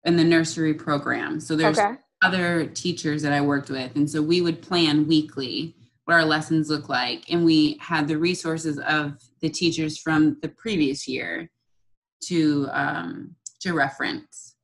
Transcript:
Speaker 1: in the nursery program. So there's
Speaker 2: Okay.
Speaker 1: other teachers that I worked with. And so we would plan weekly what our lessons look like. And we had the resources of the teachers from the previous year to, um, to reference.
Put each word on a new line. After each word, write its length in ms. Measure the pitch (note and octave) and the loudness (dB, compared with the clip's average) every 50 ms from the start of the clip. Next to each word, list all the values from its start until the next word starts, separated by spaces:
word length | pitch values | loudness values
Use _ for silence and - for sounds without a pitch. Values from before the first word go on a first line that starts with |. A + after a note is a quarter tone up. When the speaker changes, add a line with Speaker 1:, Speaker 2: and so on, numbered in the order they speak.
| _ | _
Speaker 1:
in 120 | E3+ E3+ | 2 4
the 80 | E3+ D#3+ | 4 6
nursery 500 | E3 E3 E3 E3 D#3+ - E3+ D#3+ D#3 D3+ | 6 4 4 2 0 -2 -2 0 0 -2
program. 640 | D3+ - - D3 C#3+ C#3+ - - A2+ G2+ - D#3 D#3 | -2 -2 -2 -2 -2 -2 -4 -4 -4 -4 -6 -6 -8
So 160 | - - D#3+ | -4 -2 0
there's 240 | D#3 D#3+ D#3 D#3 F#3 | 2 2 2 4 2
Speaker 2:
Okay. 180 | G3+ G#3 B3 - _ _ _ _ | 0 0 -2 -8 _ _ _ _
Speaker 1:
other 440 | - F3+ F#3 F#3 F3 F3 F3 E3+ D3+ | 0 0 2 0 0 0 0 -2 -2
teachers 560 | - - - - F3+ E3+ - - D#3 D3 D3+ | -4 -8 -6 -4 -4 -4 -2 -4 -4 -2 -2
that 100 | D3 C#3+ | 0 0
I 80 | C#3+ C#3+ | 0 2
worked 300 | C#3+ C#3+ C#3+ C#3 C#3 - | 2 2 0 -2 -2 -6
with. 240 | C3+ C3 B2+ B2 A#2+ | -8 -8 -8 -6 0
And 160 | D3 D3 D3 | 0 0 0
so 100 | D3 D#3 | 0 -2
we 200 | D3+ D#3 E3+ F3+ | 0 2 2 2
would 200 | F3 E3 E3 D#3+ | 2 0 -2 -4
plan 460 | - - F3+ F3 E3 D3+ D3 D3+ D3+ | -6 -2 0 2 2 4 4 2 4
weekly 720 | D3+ E3 D3+ D3+ D3+ - C#3 C3 A#2+ - A2+ D#3+ E3 - _ - _ _ _ _ | 4 2 2 2 0 -8 -8 -8 -6 -6 -8 -8 -10 -12 _ -20 _ _ _ _
what 100 | - E3+ | 2 2
our 100 | E3 D#3+ | 4 4
lessons 440 | D#3 D3+ D#3 D3+ - D#3+ D#3 D3+ D3 | 2 0 0 0 0 0 0 2 0
look 200 | D3+ D3 D3 - | -2 -4 -4 -4
like. 420 | C3+ B2+ B2+ A#2+ A#2+ - - - | -4 -2 -2 -4 -6 -8 -6 -2
And 140 | E3 F3 E3+ | 0 4 4
we 320 | E3 D#3+ D#3 D3+ D3+ D3+ - | 6 6 6 6 4 2 -4
had 280 | - - E3+ D#3 D3 D3 | -6 -4 -2 0 0 0
the 100 | D#3 D3+ | 0 0
resources 600 | E3 F3 F#3 - - D#3+ E3 D#3+ D#3+ D#3+ D3 C#3 - - | 0 0 0 -2 -2 -4 -4 -2 -2 -4 -4 -4 -2 -2
of 320 | D#3 D3+ D3 C#3+ C#3+ - _ _ _ _ | 0 0 -2 -4 -8 -12 _ _ _ _
the 100 | - D#3 | -6 -4
teachers 480 | D3+ - F3 E3 D#3+ D#3 D#3 D#3 D#3 - | -2 0 0 0 0 0 -4 -4 -6 -6
from 380 | - E3 D#3 D3+ D#3 D3+ D3+ - | -4 0 4 4 4 4 2 0
the 60 | - D#3+ | -8 -12
previous 580 | - _ - A3+ G#3 E3+ D3+ C3 C#3+ - - | -12 _ -6 -2 0 2 2 0 0 -4 -6
year 420 | - B2+ C3+ - - - E3 E3+ E3 _ _ _ _ _ _ _ _ _ _ _ _ _ _ - | -8 -6 -6 -6 -8 -8 -8 -10 -12 _ _ _ _ _ _ _ _ _ _ _ _ _ _ -8
to, 440 | - F3 E3 D#3 D3+ D3 C#3+ C#3 - | -2 0 2 4 4 2 2 0 -2
um, 640 | - - C#3 D3 D3+ - E2+ E2+ - - - - - _ _ - _ _ | -2 -4 -2 -2 -4 -6 -8 -8 -10 -12 -14 -16 -20 _ _ -20 _ _
to 120 | - F#3 | -6 -4
reference. 840 | E3+ D3+ C3+ - - - C3 G2 D2+ - - _ - - - - _ _ | 0 0 0 -2 -2 -6 -6 -6 -6 -8 -12 _ -20 -20 -20 -20 _ _